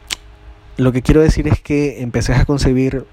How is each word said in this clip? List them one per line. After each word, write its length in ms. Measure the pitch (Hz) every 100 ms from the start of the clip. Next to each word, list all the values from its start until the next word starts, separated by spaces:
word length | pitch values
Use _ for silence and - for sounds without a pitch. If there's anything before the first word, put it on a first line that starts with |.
| - - - - - - - -
lo 120 | 127
que 100 | 123
quiero 180 | - 151
decir 260 | 156 - 147
es 140 | -
que 400 | - 147 147 110
empeces 380 | 123 117 107 127
a 80 | -
concebir 580 | 143 139 127 131 131 -